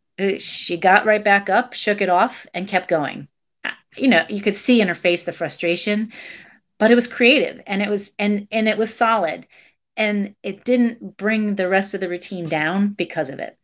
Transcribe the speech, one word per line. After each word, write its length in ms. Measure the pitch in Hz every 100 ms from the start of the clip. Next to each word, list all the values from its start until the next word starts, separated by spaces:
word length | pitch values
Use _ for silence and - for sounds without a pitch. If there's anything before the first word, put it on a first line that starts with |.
| _ -
uh, 200 | 196 -
she 400 | - - - 170
got 260 | 180 202
right 180 | 214 214
back 280 | 208 202 202
up, 240 | 202 240
shook 260 | - 214 208
it 80 | 190
off, 380 | 175 240 - -
and 140 | 180 196
kept 200 | 185 185
going. 400 | 165 139 147 143 _ _ _ -
Uh, 60 | - _ -
you 100 | 269
know, 160 | 185 -
you 100 | 208
could 160 | 208 202
see 240 | - 240
in 80 | 190
her 60 |
face 300 | 170 180 175
the 80 | -
frustration, 800 | 160 160 - 170 170 208 214 220 - - - - _ _ -
but 120 | 220
it 40 |
was 120 | 240 240
creative, 540 | - 240 285 180 - -
and 160 | 196
it 80 | 208
was, 220 | 202 202 -
and, 300 | 208 208 202
and 160 | 220 220
it 120 | 214
was 160 | 220
solid, 520 | - 233 214 165 165 - _ _ _ _
and 400 | - 214 208 202 -
it 220 | 208 196
didn't 540 | - 247 233 220 196 -
bring 360 | 202 220 208
the 140 | 202 185
rest 240 | 190 196
of 80 | 190
the 80 | 185
routine 400 | 175 - 185 165
down 400 | 156 156 196 202
because 400 | 202 170 165 135
of 120 | 143
it. 160 | - -